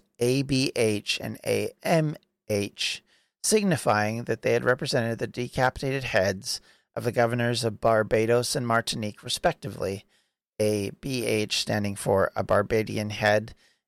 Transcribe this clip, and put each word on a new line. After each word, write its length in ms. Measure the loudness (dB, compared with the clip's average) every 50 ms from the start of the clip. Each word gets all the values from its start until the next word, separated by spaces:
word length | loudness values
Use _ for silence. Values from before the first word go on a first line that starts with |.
| _ _ _ 0
A 240 | 0 2 2 2
B 300 | 0 0 0 2 0 0 0
H 440 | 0 2 2 0 0 -2 -4 -4 -4
and 160 | -6 -8 -10 -6 -2
A 280 | -2 0 0 -2 -4 -6 _
M 340 | 0 2 2 2 2 0 -2 -6 _ _ _ _ _ -2
H, 540 | -2 -2 -2 -4 -4 -4 -4 -4 -6 -8 _ _ _ _ _ _ _ _ -2
signifying 800 | 2 2 2 4 2 0 2 2 2 2 2 2 0 -2 -4 -4
that 160 | -4 -4 -2
they 140 | 0 0 0
had 100 | 2 2
represented 540 | 2 0 0 0 -2 0 0 0 -2 -2 -4
the 80 | -6
decapitated 800 | -6 -6 -6 -8 -4 -2 0 0 0 0 -2 -4 -4 -4 -4 -4
heads 580 | 0 0 2 2 2 0 -2 -6 -8 -8 -8 _ -16 _ _ _ _ -10
of 80 | -6 -4
the 80 | -2
governors 500 | 0 2 2 2 2 0 0 0 0 0
of 200 | -2 -2 -2 0
Barbados 760 | 2 4 4 4 4 2 2 2 4 4 2 2 2 0 -2
and 100 | -2 0
Martinique, 560 | 0 0 0 0 -2 -4 -4 -6 -6 -8 -10
respectively, 840 | -8 -8 -4 0 0 -2 -2 -2 -8 -10 -8 -6 -4 -4 -6 -6 -10 _ _ _ _ _ _ _ _ _ _ 0
A 300 | 0 2 2 0 -2 -4 -8 -8
B 240 | -8 -4 -4 -2 0
H 320 | 0 0 0 0 -2 -2 -4
standing 380 | -2 0 -2 -2 -2 -2 -4
for 360 | -4 0 2 2 4 2 2 0
a 80 | -2
Barbadian 680 | 0 2 2 2 2 2 0 0 0 0 -2 -4 -4 -4
head 440 | -2 0 2 4 4 4 2 -2 -12 _ _ _ _ _ _